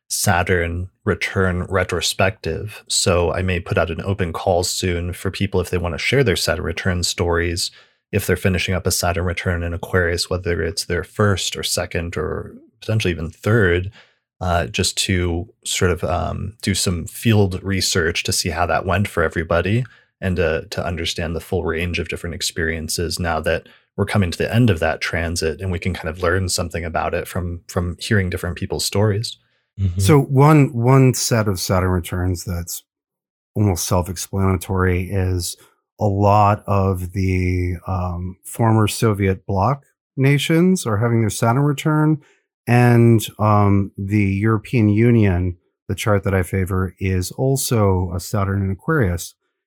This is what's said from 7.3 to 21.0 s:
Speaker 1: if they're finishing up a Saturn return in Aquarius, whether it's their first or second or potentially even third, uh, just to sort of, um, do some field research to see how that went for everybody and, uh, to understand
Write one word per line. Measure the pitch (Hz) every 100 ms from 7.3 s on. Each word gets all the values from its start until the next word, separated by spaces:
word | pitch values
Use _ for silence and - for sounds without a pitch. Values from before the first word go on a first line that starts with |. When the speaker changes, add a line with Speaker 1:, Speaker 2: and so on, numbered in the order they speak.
| 85 85 87 - - _ _ _
Speaker 1:
if | 101 -
they're | 90
finishing | 101 87 -
up | 90 -
a |
Saturn | - 87 90 90
return | 82 95 85
in | 85
Aquarius, | 85 - 92 85 87 -
whether | 90 90 87
it's | 85 - -
their | 87
first | - - 104 92 - 78
or |
second | - - 87 90 85 85
or | 80 80 - 262 320 _
potentially | - 110 92
even | 80 80
third, | - 104 117 92 87 92 - _ _ _ _
uh, | 90 85 82
just | 107 90 -
to | - 92 87 85 90 _ -
sort | - 90
of, | 87
um, | 90 87 80 87 92 -
do | -
some | 95 101 85 -
field | - 117 104 98 90
research | 98 95 - 95 82 85
to | -
see | 98 92
how | 82
that | 85 80 92
went | 90 98
for | -
everybody | 80 87 82 85 90 117 127 _ _ _
and, | 95 87
uh, | 80 78 -
to | -
understand | - 85